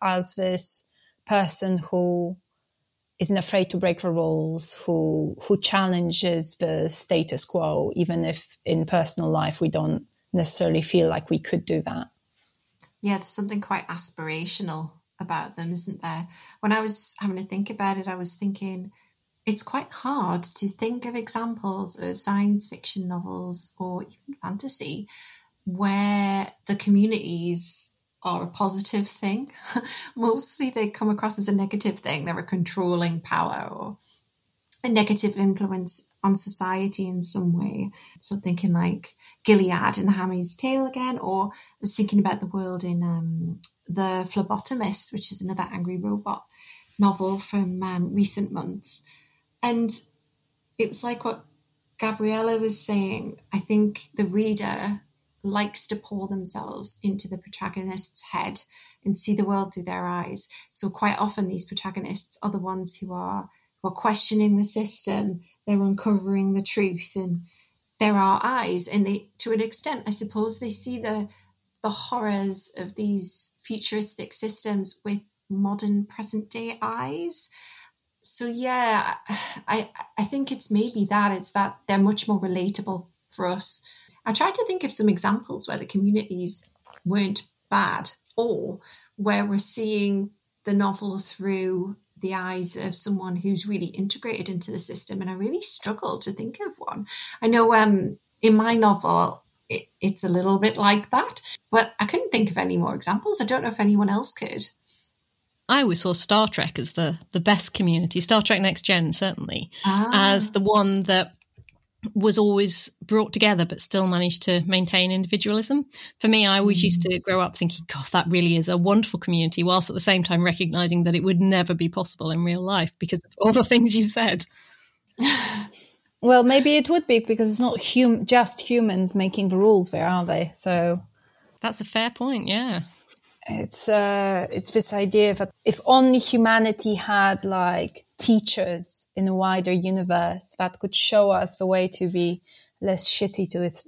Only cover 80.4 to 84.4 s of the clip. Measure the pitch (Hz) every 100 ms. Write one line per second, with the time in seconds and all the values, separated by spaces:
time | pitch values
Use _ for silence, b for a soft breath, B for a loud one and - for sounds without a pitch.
80.4 | 277 262 - 208 240 226 196 202 202 185
81.4 | 190 202 196 - - 196 196 208 - 202
82.4 | 190 185 185 202 202 180 - _ _ -
83.4 | 180 185 - - - - - _ 226 220